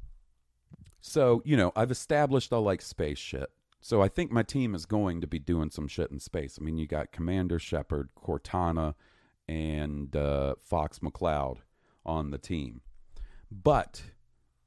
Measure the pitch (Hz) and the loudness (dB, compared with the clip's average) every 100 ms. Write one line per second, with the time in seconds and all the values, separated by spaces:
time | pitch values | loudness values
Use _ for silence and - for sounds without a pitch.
0 | - - _ _ _ _ _ - - - | -18 -18 _ _ _ _ _ -20 -20 -20
1 | - 160 127 120 - 139 90 - 120 123 | -2 4 6 6 6 4 6 4 0 0
2 | - 147 147 135 - 117 104 92 - - | 0 2 4 2 2 2 2 0 -2 -4
3 | 76 71 - 65 67 _ _ _ - 113 | -2 -4 -6 -8 -8 _ _ _ 0 4
4 | 98 - - 117 113 139 123 95 78 107 | 4 4 0 2 2 0 0 -2 -2 0
5 | 98 85 78 82 71 85 78 - 73 - | 2 0 -4 -4 0 0 0 -4 -6 -4
6 | 82 71 - 90 69 - 78 80 78 76 | -4 -6 -8 -6 -6 -6 -4 -4 -2 -4
7 | - - 82 92 90 85 - 80 71 73 | -4 -4 -2 0 2 0 -2 -4 -2 -4
8 | 69 - - 73 - 92 87 80 78 76 | -4 -8 -6 -6 -2 0 2 2 0 -4
9 | _ _ _ _ - 80 78 76 76 73 | _ _ _ _ -8 -4 -2 -2 -4 -4
10 | 71 71 71 71 69 67 - 85 76 - | -4 -2 0 0 0 -4 -2 -2 -2 -4
11 | 73 - 87 73 67 64 - _ _ _ | -8 -2 0 0 -2 -6 -14 _ _ _
12 | - 80 76 69 - 87 67 58 - - | -4 -2 -2 -6 -4 -4 -6 -10 -18 -20
13 | - - - - - 101 147 135 - - | -18 -14 -14 -14 -18 0 4 4 2 -8
14 | - - _ _ _ _ | -18 -20 _ _ _ _